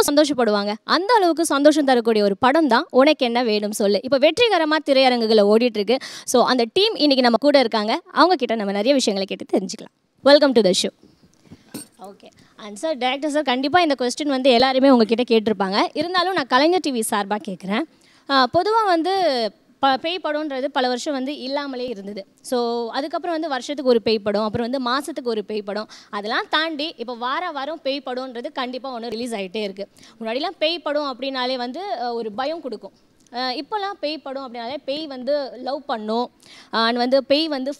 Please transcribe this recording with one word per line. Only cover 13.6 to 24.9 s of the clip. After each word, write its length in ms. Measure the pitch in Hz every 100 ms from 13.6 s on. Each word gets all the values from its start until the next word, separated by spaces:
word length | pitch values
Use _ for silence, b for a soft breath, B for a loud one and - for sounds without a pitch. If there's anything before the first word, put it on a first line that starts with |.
| 277 359
இந்த 160 | 330 277
கொஸ்டின் 340 | 247 - 294 262
வந்து 120 | 262
எல்லாருமே 400 | 233 262 262 277
உங்ககிட்ட 360 | 240 214 226 247
கேட்டிருப்பாங்க. 560 | 226 214 196 190 208 349
இருந்தாலும் 400 | - 339 370 359
நான் 140 | 359 262
கலைஞர் 340 | 262 311 359
டி 100 | 302
வி 120 | 247 214
சார்பா 280 | 208 196 208 208
கேட்குறேன். 360 | 180 185 220 320 b b b b
ஆ, 180 | 269 247
பொதுவா 320 | 330 392 440 415
வந்து 280 | 339 339 392 330 247 214 - _ _
ப-, 180 | 269 262
பேய் 180 | 330 359
படம்ன்றது 400 | 302 302 311 262
பல 240 | 277 277 254
வருஷம் 260 | 247 320
வந்து 260 | 269 262 294
இல்லாமலே 480 | 254 285 285 247 254
இருந்தது. 400 | 196 196 208 - _
So 160 | - 247 233 240 233
அதுக்கப்புறம் 460 | 240 302 339 349 320
வந்து 140 | 320
வருஷத்துக்கு 420 | 262 240 285 254
ஒரு 80 | 233
பேய் 180 | 226 220
படம், 240 | 208 202
அப்புறம் 240 | 220 233 233
வந்து 240 | 269 240